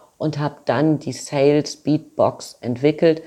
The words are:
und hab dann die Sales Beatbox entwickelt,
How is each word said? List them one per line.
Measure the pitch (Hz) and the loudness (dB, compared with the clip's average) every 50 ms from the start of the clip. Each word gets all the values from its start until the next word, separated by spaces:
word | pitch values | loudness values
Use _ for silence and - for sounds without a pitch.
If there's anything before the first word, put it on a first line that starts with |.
| _ _ _ - | _ _ _ -6
und | - 156 147 143 | -6 -4 -4 -4
hab | 147 143 - - - | -4 -6 -6 -6 -4
dann | - 120 135 156 156 151 135 | -2 0 2 2 2 2 0
die | - 131 | -2 -8
Sales | 123 - - - 147 139 139 147 147 151 147 - - | -10 -10 -10 -4 0 2 4 4 4 2 0 -4 -8
Beatbox | - - 139 151 156 156 - _ - 98 110 - - - - - _ | -6 -2 -2 -2 -2 -4 -4 _ 0 0 0 0 -4 -12 -20 -16 _
entwickelt, | - 120 123 123 139 151 151 - 170 165 156 160 - | -6 -6 -2 0 0 0 2 4 4 2 2 2 -4